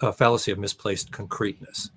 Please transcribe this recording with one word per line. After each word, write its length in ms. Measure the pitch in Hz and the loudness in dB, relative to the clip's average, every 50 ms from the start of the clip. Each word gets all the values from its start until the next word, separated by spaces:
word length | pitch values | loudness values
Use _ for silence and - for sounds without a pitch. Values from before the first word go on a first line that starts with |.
a 120 | - 113 101 | 0 0 4
fallacy 400 | - 131 120 120 113 - - 98 | 4 6 6 6 4 2 0 -2
of 60 | 95 | -2
misplaced 540 | 104 98 - - - 107 98 - - - - | -2 -4 -6 -4 -4 -2 -2 -2 -4 -6 -10
concreteness. 760 | - 104 92 - - 110 101 95 - - - - - - - - | -12 -10 -8 -4 -2 -2 -2 -4 -6 -12 -12 -10 -10 -10 -10 -12